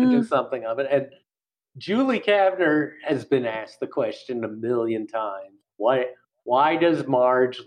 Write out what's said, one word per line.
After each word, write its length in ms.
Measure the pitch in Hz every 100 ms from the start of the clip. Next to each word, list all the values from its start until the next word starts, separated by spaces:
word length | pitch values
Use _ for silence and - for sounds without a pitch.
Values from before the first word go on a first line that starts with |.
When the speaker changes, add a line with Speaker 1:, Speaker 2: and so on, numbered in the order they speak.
| 254
Speaker 1:
do 100 | 247
Speaker 2:
Mm. 40 | 113
Speaker 1:
something 380 | 139 - 127 113
of 140 | 117
it. 80 | 135
And 160 | 139 135 - _ _ _ _ _ 135
Julie 420 | - 220 269 233
Kavner 720 | - 202 190 185 165 151 147 - 147
has 200 | 135 -
been 200 | 135 120
asked 340 | 110 107 -
the 80 | 139
question 560 | - 110 - - 120
a 40 | 110
million 580 | 110 117 120 113 113 107
times, 500 | 113 107 98 95 _ _ -
"Why, 300 | 110 131 123 - _ _
why 320 | - 123 151 165
does 320 | 170 151 135
Marge 540 | 127 127 127 123 123